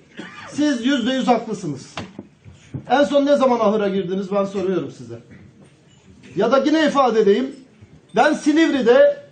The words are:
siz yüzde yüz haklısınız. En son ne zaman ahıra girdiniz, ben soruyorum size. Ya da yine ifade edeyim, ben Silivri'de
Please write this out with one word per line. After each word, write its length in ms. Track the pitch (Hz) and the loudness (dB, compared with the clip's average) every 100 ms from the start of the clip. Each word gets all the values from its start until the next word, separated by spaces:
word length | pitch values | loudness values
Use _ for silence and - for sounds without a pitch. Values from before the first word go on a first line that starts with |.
| _ - - - - | _ -20 -20 -20 -14
siz 380 | - 294 247 240 | -2 -2 0 0
yüzde 260 | 285 220 | 0 -2
yüz 160 | 262 214 | -2 2
haklısınız. 680 | 226 226 208 165 131 - - - - - _ - - - - - | 0 0 -8 -8 -10 -12 -16 -16 -16 -20 _ -20 -20 -16 -16 -2
En 140 | 254 285 | 0 2
son 220 | 285 277 | 2 2
ne 100 | 285 | 2
zaman 240 | 262 240 | 2 2
ahıra 280 | 214 214 202 | 0 0 -2
girdiniz, 440 | 190 175 190 196 | -2 -4 -6 -4
ben 120 | 202 196 | -4 -4
soruyorum 460 | 196 185 175 135 | -4 -4 -4 -6
size. 280 | - 117 117 - - - _ - _ _ _ _ - - - | -12 -18 -18 -20 -20 -20 _ -20 _ _ _ _ -20 -12 -4
Ya 160 | 226 | 0
da 60 | 262 | 2
yine 280 | 302 311 294 | 2 2 2
ifade 340 | 277 254 220 | 2 2 2
edeyim, 360 | 196 214 262 - - _ - - _ 190 | 2 2 0 -10 -20 _ -20 -20 _ 0
ben 160 | 294 | 0
Silivri'de 960 | 302 294 302 320 277 226 262 285 - - | 2 0 2 2 2 4 6 4 2 -10